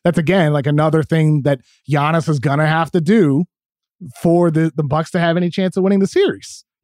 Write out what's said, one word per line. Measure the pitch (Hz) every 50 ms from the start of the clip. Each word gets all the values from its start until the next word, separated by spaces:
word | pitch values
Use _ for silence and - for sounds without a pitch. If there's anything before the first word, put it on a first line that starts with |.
| -
that's, | 175 156 175
again, | 160 139 185 196 170 151 147
like, | 147 127 151
another | 147 147 151 160 151 160 147
thing | - 165 160 156 156 151 147 135
that | 147 143 131 _ _ _ _ _ -
Giannis | 143 143 143 151 165 165 151 165
is | 156 139
gonna | 113 147 139 147 156 156
have | 156 160 165 -
to | - 180
do | 160 151 214 233 185 147 135 143 180 - _ _ _ _ _ _ _ _ _ - 185 147 - -
for | - 175 165 175 175 170
the, | 156 156 165 160 -
the | 156 151
Bucks | 135 147 156 165 -
to | - 185
have | 170 170 165 175
any | 180 175
chance | - - 190 185 - 196
of | 185
winning | 190 202 190
the | 196 190
series. | - 359 403 370 - 101 - - - - - _ _ _